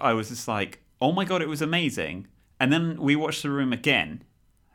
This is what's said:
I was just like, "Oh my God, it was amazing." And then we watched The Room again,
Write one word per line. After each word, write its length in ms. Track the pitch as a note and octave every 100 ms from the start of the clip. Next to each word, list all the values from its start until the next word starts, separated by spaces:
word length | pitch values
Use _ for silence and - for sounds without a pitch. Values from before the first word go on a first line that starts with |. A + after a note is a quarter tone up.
I 120 | C3
was 160 | A2+ G#2+
just 180 | A#2 -
like, 320 | G#2+ G2 - _ -
"Oh 120 | C3+
my 120 | F#3
God, 160 | F#3 F#3
it 80 | D#3
was 140 | D3
amazing." 640 | D#3 E3+ D3+ A2 D#2 F2+ - _ _ -
And 140 | C3
then 280 | D#3+ E3 E3
we 140 | C#3
watched 280 | D3 D#3 D3+
The 60 | D3
Room 220 | C#3 C3
again, 520 | A#2+ D3 B2 D2+ - - _ _ _ _